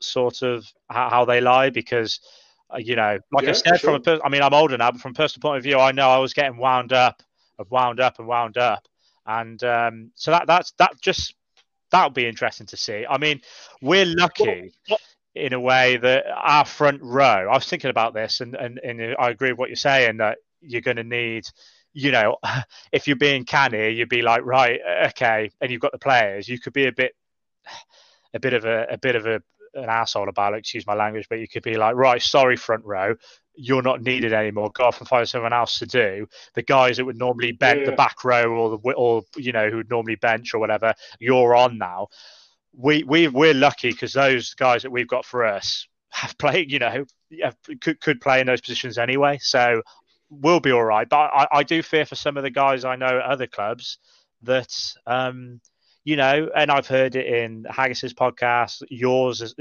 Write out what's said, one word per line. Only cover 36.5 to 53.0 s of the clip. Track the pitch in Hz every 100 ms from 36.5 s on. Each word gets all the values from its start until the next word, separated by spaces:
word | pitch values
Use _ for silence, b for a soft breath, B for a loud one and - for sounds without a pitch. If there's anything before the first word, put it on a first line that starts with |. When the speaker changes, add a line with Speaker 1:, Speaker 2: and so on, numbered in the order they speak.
Speaker 1:
The | 120
guys | 117 135 127 123
that |
would | 127 117
normally | 123 120 120
bend | - 127 143 135
the |
Speaker 2:
Yeah. | 135
Speaker 1:
back | 135 -
row | 127 120 117
or | 117 113
the | 107
wi-, | 123 135
or, | 120 113 - -
you | 127
know, | 117 107
who | 113
would | 107
normally | 117 113 110
bench | 117 113 117
or | 113
whatever, | 110 107 113 - B B
you're | 117 127 120
on | 120 127 113
now. | 92 90 104 B B B B B _
We, | 123 135 151
we, | 135 160 160
we're | 127 160
lucky | 135 143 - 120
'cause | - 117
those | 135 139 123 -
guys | - 127 120
that | 127
we've | 123 120
got | 127
for | - 123
us | 113 98 - - - _ _
have | - 127 -
played, | 147 170 143
you | 139
know, | 117 127 139 _ _ 160
have, | 139 - - 135
could, | 165 151
could | 160 123
play | 139 131
in | 127
those | 123
positions | - 113 127 117
anyway. | 120 135 143 143
So | - 131 120 113 - b b b _
we'll | 147 147 170
be | 135
all | 120
right. | 113 107 117
But | 151 151
I, | 139 -
I | 143
do | 147 165
fear | - 156 147
for | 131
some | 151 143
of |
the | 135
guys | 135 139 131
I | 127
know | 127